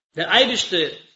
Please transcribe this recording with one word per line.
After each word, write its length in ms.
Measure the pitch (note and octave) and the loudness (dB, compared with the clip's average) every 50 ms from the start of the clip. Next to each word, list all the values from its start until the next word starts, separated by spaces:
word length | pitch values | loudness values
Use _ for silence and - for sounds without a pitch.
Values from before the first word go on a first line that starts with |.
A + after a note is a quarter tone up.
| _ _ - | _ _ -8
דער 120 | D#3 E3 D#3+ | -6 -2 2
אייבערשטער, 600 | F#3+ A#3+ C4+ B3 B3+ - - - F#3 E3+ D#3 C#3 - - - _ _ | 4 4 4 2 0 -4 -4 -2 -2 -2 -2 -2 -6 -12 -20 _ _